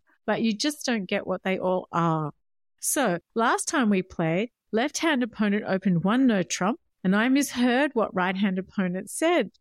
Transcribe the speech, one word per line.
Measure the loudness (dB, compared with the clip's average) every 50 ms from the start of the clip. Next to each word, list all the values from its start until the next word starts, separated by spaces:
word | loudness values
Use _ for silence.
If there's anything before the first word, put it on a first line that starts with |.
| _ _ _ _ _
but | -4 -2 0
you | 0 0 0
just | 0 -2 -4 -4 -4 -4
don't | -4 -2 -2 -2
get | -4 -4 -4 -4
what | -4 -6 -4 -2
they | -4 -4 -2
all | 0 -2 -2 -2 -4 -4 -2
are. | 0 0 2 0 0 -2 -6 -8 _ _ _ _ _ _ _ _ _
So, | -6 -4 -2 0 0 0 0 -2 -6 _ _
last | 0 0 2 0 0 -2 -2
time | 0 0 2 2
we | 2 2
played, | 0 -4 -4 -2 -2 0 0 0 -2 -4 -8 _ _ _ -2
left-hand | -2 -2 -2 -2 -2 0 0 0 0 0
opponent | -2 -2 -2 0 0 0 0 -2
opened | -2 -4 0 0 2 0 2 2
one | 2 2 4 4
no | 4 4 2 0
trump, | -2 -4 -2 -2 -2 -2 -4 _ _ _ _ 0
and | 2 2
I | 4 4 4
misheard | 4 2 2 0 0 0 2 2 4 2 0 0 0
what | -2 -2 -2 -2
right-hand | -2 -2 0 0 0 0 0 0 -2
opponent | -6 -6 -4 -2 -2 -2 -2 -4 -8 -8
said. | -6 -2 0 2 2 2 0 -2 -6 _